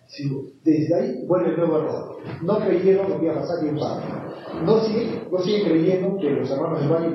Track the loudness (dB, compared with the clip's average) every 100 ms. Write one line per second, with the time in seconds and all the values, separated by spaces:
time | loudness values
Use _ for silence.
0 | _ -8 -6 -6 -8 -2 2 4 4 2
1 | 0 -2 0 0 2 0 2 2 0 -4
2 | -8 -12 -12 -6 -2 0 2 4 4 4
3 | 2 0 -2 -2 -2 -2 -2 -2 -4 -6
4 | -6 -8 -10 -12 -10 -2 4 4 4 0
5 | -2 -4 -4 -2 0 2 2 2 4 2
6 | 0 -2 0 0 -2 -2 -2 0 0 0
7 | 0